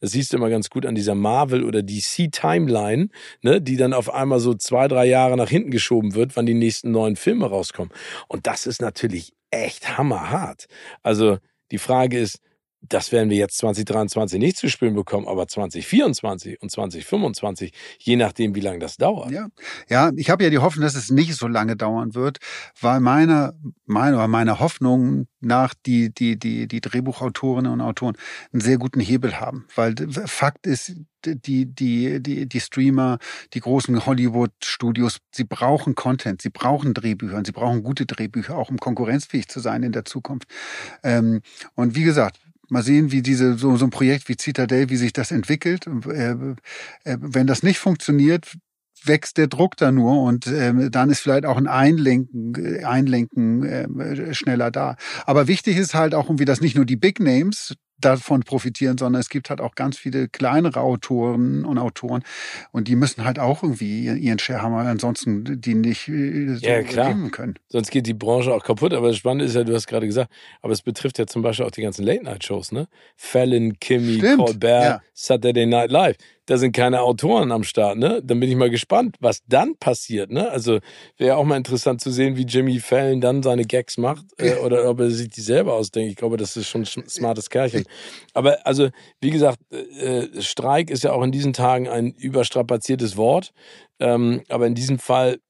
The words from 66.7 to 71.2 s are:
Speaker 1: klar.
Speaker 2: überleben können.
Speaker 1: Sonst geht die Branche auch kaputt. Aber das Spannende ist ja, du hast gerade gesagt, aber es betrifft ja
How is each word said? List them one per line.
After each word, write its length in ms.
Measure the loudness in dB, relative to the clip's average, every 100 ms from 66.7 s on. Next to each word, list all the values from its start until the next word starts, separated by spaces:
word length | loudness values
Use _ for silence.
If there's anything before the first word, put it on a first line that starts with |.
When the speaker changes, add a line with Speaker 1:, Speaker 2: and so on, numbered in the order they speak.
| 0
Speaker 1:
klar. 280 | 0 0 0
Speaker 2:
überleben 200 | 0 -4
können. 240 | -6 -10 -10 _
Speaker 1:
Sonst 220 | -4 0
geht 160 | -2 -2
die 80 |
Branche 400 | -4 0 2 2
auch 100 | -2
kaputt. 300 | 0 0 2
Aber 140 | 2 2
das 100 | 2
Spannende 260 | 0 0
ist 100 | 0
ja, 100 | 0
du 100 | 0
hast 120 | -2 -2
gerade 200 | -4 -2
gesagt, 260 | -2 -2 _ -20 -12
aber 100 | -4
es 80 | -4
betrifft 380 | -4 -6 -6
ja 80 | -4